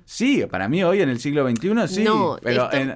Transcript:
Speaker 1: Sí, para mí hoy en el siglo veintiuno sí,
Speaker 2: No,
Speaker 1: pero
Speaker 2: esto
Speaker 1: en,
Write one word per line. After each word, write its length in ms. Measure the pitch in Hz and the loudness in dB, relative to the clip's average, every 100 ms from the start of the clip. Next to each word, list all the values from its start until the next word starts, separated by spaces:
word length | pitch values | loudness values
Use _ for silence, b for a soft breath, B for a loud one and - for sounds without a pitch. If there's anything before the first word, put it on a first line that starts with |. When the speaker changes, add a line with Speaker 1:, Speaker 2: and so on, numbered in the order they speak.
| - | -14
Speaker 1:
Sí, 400 | - 254 220 101 | -2 0 2 0
para 200 | 92 101 | -2 -2
mí 120 | 175 | 2
hoy 200 | 175 196 | 2 2
en 80 | 143 | 2
el 100 | 120 | 0
siglo 240 | 147 147 | -2 0
veintiuno 460 | 131 110 190 226 185 | 0 0 0 0 0
sí, 140 | 190 214 | 0 0
Speaker 2:
No, 320 | 214 170 - | 2 0 -2
Speaker 1:
pero 220 | 120 123 123 | -2 0 0
Speaker 2:
esto 60 | 135 | -2
Speaker 1:
en, 180 | 135 | -4